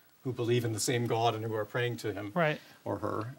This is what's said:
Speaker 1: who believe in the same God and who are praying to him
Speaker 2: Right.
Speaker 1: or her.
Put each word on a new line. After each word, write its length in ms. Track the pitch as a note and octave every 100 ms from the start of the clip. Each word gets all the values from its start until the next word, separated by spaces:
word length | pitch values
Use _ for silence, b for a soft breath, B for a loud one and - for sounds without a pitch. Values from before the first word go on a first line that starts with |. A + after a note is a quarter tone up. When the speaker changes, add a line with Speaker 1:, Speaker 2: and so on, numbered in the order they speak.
| b _
Speaker 1:
who 100 | C3
believe 320 | A#2 A#2 A#2+
in 100 | A#2
the 60 | G#2+
same 280 | - A#2+ A#2+
God 260 | A#2 A#2
and 100 | A2
who 100 | A2+ G#2+
are 80 |
praying 320 | G#2 B2+ A#2+ A#2
to 140 | A2+
him 180 | G2 G#2
Speaker 2:
Right. 260 | F3 D#3 D3 B B
Speaker 1:
or 140 | - G#2
her. 380 | G2+ G2+ A2